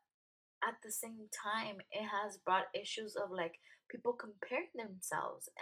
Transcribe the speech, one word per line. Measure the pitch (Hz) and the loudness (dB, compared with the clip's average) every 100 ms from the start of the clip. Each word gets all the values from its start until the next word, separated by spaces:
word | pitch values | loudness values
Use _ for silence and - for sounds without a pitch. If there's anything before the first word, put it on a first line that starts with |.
| _ _ _ _ _ _ | _ _ _ _ _ _
at | 214 226 | 0 0
the | 220 | -4
same | - 226 220 214 | -4 -4 -8 -8
time, | - 208 220 220 196 - | -6 0 0 0 -4 -6
it | 202 214 | -4 0
has | 202 208 196 | 2 0 0
brought | - 190 - | 6 6 6
issues | 202 208 - 214 | 0 -2 -2 -2
of, | - 202 | -2 0
like, | 185 165 - - - - | 2 0 -2 -16 -20 -12
people | - 240 | 0 2
comparing | 240 220 208 - 254 359 | 2 -4 -8 -2 0 0
themselves, | 254 214 185 - 156 - - - - | -4 -6 -6 -2 0 0 -2 -10 -6